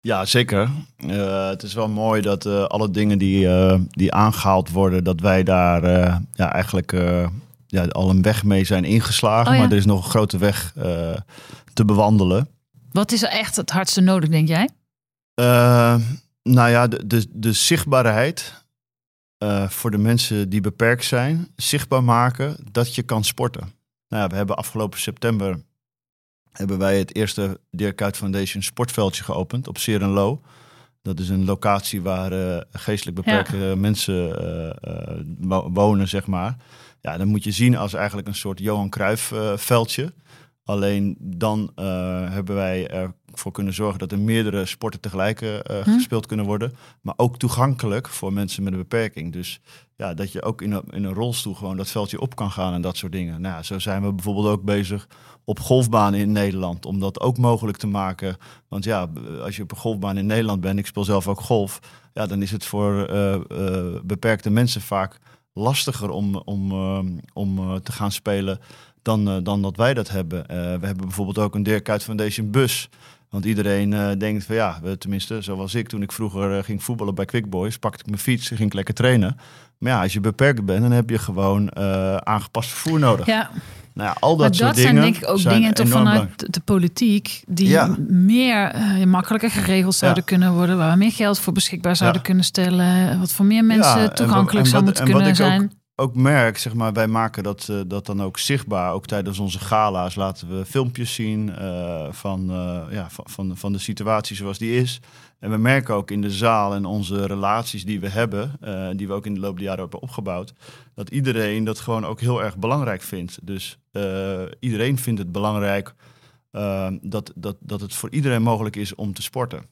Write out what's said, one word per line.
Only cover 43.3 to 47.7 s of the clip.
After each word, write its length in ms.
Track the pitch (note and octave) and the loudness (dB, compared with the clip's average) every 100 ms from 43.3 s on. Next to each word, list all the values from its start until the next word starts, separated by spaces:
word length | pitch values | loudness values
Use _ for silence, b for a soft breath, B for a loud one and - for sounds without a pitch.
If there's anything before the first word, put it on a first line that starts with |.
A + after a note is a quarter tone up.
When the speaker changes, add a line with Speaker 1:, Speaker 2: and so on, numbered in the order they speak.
Speaker 1:
ervoor 200 | - - | -14 -12
kunnen 220 | - G2 | -6 -6
zorgen 240 | F2+ G#2+ F#2 | -2 -4 -4
dat 140 | F#2 | -6
er 60 | G2+ | -2
meerdere 480 | G#2+ A2+ G#2+ G2+ F#2 | 0 0 0 -2 -4
sporten 340 | - A2+ - | -6 -8 -8
tegelijk, 420 | G#2 F#2+ G2 A2 | -10 -2 -2 -2
eh, 120 | A2 G#2 | -6 -8
eh, 260 | - G2+ | -6 -2
Speaker 2:
Hm. 60 | G2 | 2
Speaker 1:
gespeeld 340 | A#3 B3 A2+ G#2 | 2 2 -4 -4
kunnen 200 | G#2+ G2+ | -4 -2
worden. 280 | G#2 A#2 b b b | -2 -4 b b b
Maar 140 | - - | -12 0
ook 220 | A#2+ B2 | 0 2
toegankelijk 720 | B2 A2+ C3+ | -4 2 0